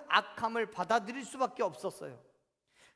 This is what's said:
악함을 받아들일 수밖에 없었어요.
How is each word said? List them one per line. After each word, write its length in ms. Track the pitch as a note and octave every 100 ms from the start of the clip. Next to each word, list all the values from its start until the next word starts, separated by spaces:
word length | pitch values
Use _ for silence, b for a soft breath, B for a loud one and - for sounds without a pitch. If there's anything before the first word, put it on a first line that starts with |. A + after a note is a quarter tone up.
| -
악함을 640 | F#3 G#3 - A3+ A#3 G#3+
받아들일 520 | F3+ F3 A#3 G3+ C4+
수밖에 400 | A3+ C4 B3+ -
없었어요. 580 | G3 C#3+ F#3 - D3 A#2 - _ _ _ _ b b